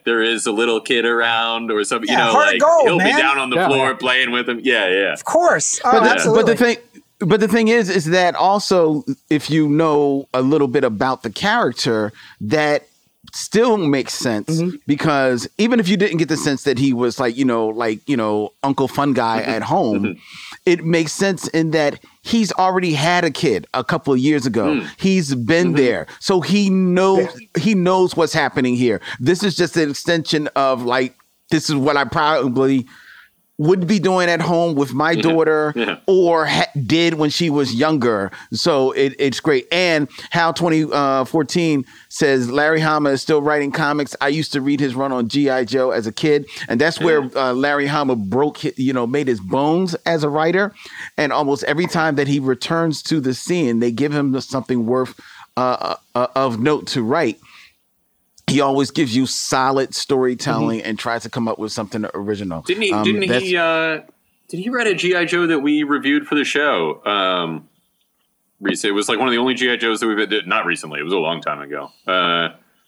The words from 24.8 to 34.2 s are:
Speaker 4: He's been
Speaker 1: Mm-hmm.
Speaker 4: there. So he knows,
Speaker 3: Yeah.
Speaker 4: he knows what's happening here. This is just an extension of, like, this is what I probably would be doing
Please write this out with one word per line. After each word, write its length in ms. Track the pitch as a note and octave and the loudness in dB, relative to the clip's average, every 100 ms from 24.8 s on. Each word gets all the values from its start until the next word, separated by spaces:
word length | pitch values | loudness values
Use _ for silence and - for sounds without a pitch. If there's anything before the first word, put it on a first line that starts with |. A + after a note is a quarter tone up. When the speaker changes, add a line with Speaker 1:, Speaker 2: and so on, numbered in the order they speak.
| E2+ - | -4 -4
Speaker 4:
He's 360 | F#3+ F#3+ C#3+ | 0 2 0
been 340 | C3 A2+ E3 F3+ | -2 2 2 2
Speaker 1:
Mm-hmm. 80 | D3+ | 2
Speaker 4:
there. 300 | B2+ F#2+ D#2 - | 2 0 -6 -12
So 220 | - F#3 | 0 0
he 280 | C#3+ G3+ G3 | 2 2 2
knows, 580 | F#3+ F3+ F3+ F#3+ F#3+ F#3 - | 2 2 2 4 4 2 -4
Speaker 3:
Yeah. 220 | - - | -8 -4
Speaker 4:
he 100 | G3 | 0
knows 420 | G3 F3 F#3 F3+ - | 2 2 4 2 2
what's 160 | D#3 | 0
happening 420 | D#3+ C3+ - B2+ B2 | 2 0 0 0 2
here. 240 | B2 G2 - - | 0 0 -6 -4
This 220 | B2+ F3+ | 0 0
is 120 | G3+ D#3 | 0 0
just 220 | E3+ E3+ | -2 0
an 120 | D3+ | -2
extension 580 | C#3 - E3+ - D3+ D3 C#3 | -2 -2 -2 0 -2 -2 0
of, 280 | C3+ B2+ | 0 0
like, 320 | A#2+ B2+ - _ _ _ - | 0 0 -2 _ _ _ -2
this 200 | D#3+ D3+ | -2 0
is 60 | C#3+ | 0
what 200 | C#3 C#3+ | 2 2
I 60 | |
probably 840 | C3 E3 D3+ D#3 C3 B2 C3+ C3+ A#2+ - - - - _ _ - | 0 0 0 0 0 2 2 2 -2 -14 -20 -20 -20 _ _ -4
would 260 | D3+ F#3+ E3+ | 2 2 2
be 140 | G#3 | 0
doing 280 | F3+ F#3 | 2 2